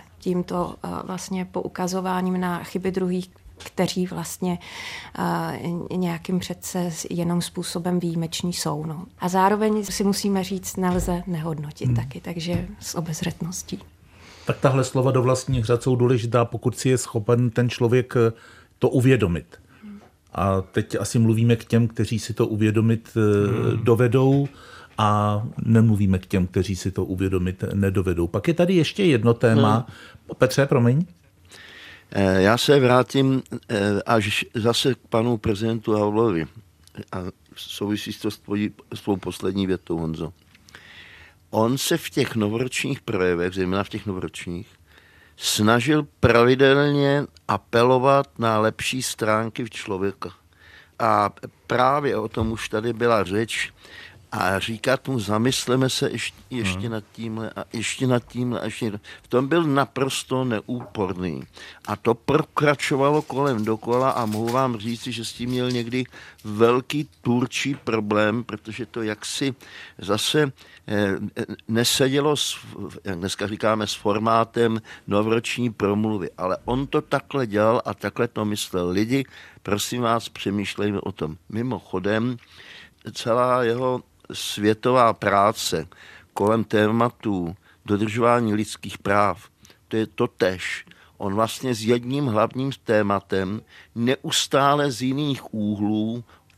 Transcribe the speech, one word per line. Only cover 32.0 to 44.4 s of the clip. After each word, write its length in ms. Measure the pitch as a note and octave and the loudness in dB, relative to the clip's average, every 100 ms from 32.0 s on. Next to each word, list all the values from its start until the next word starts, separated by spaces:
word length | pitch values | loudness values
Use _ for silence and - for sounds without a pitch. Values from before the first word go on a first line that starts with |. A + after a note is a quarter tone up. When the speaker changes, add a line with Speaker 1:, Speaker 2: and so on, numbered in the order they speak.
| - | -4
Speaker 4:
Eh, 300 | G2+ F#2+ F#2+ | 2 4 6
já 160 | F#2+ A#2+ | 6 6
se 220 | - C#3+ | 6 6
vrátím, 640 | B2+ B2+ B2 C#3 C3+ C3 - A#2+ - | 8 6 4 2 2 2 -2 -12 -4
eh, 320 | A2 G2+ G2+ | 0 2 0
až 400 | - A#2 G#2 - - | 2 2 2 -4 -4
zase 420 | A#2+ A2+ A#2 C#3 | -2 0 2 0
k 20 | A#2 - | -2 -2
panu 280 | A#2 A#2 A2+ | 0 0 0
prezidentu 560 | A2+ G2+ A2+ A2+ G#2+ | -2 -2 -2 -2 0
Havlovi. 540 | G#2+ G#2 G#2+ A#2 E2+ D#2 - _ _ _ - - | 0 2 2 0 0 -4 -12 _ _ _ -18 -14
A 60 | F#2 F2+ - _ | -10 -12 -14 _
souvisí 580 | - - - G2+ G#2 - | -20 -14 -8 -4 -4 -6
to 180 | G#2 G#2+ | -8 -8
s 60 | - | -8
tvojí, 340 | - G#2 G#2+ - - | -6 -2 -2 -6 -16
s 80 | - | -8
tvou 160 | - F#2+ | -4 -4
poslední 500 | F2+ - F#2+ G2 F#2+ | -4 -6 -4 -2 -2
větou, 300 | F2+ - E2+ | -2 -4 -6
Honzo. 360 | D#2+ D#2+ D#2 - _ _ - - - - - - - _ - | -4 -6 -8 -12 _ _ -20 -20 -20 -20 -20 -20 -20 _ -4
On 280 | A2 A2+ C3+ | 0 0 0
se 200 | - E3 | 0 -2
v 120 | - | -2
těch 260 | - B2 | -2 -2
novoročních 640 | A2+ G#2 A2+ B2+ - C3+ C#3 | 0 -2 -2 -4 -4 -6 -6
projevech, 520 | - G#2 F2+ F2 F2+ | -4 0 0 0 -2
zejména 300 | F#2+ F#2 F#2+ | -2 -2 -2
v 60 | G2+ | -4
těch 160 | A2 | -6
novoročních, 640 | G#2 F#2 E2+ - | -8 -8 -8 -10